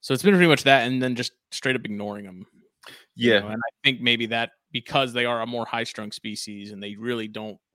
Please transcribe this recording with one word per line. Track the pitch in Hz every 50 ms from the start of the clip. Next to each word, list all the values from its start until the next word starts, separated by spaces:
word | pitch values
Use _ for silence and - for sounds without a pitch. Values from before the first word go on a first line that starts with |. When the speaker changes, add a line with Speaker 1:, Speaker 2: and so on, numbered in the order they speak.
Speaker 1:
so | - - 135
it's | 127 -
been | 185 202
pretty | 180 180 170
much | 147 - -
that, | 139 139 135 117 120
and | 131 127 127
then | 127 123
just | 117 123 - _ _ _ _
straight | - - - 131 131
up | 131 120
ignoring | 113 104 104 104 104 104 104 101 98
'em. | 92 92 104 _ _ _ _ _ _ _ _ - - - _ _ _ -
You | 117 117
Speaker 2:
Yeah. | 113 101
Speaker 1:
know, | 101 104
and | 107 113 117
I | 117 _ _ -
think | 143 135 117
maybe | 117 123 117 113 117 110
that | 113 117 117 113 _ _ _ _
because | _ 123 - - - 143 135 127 117
they | 123 120
are | 120 120 117
a | 113 117
more | 120 117 113
high-strung | - - 117 113 - - - 110 104 -
species | - _ 107 104 - - - 104 101 101 104
and | 107 98 101
they | 101 104
really | 101 110 123 123 117 110 110
don't | 107 117 107 107 98 _ _ _ _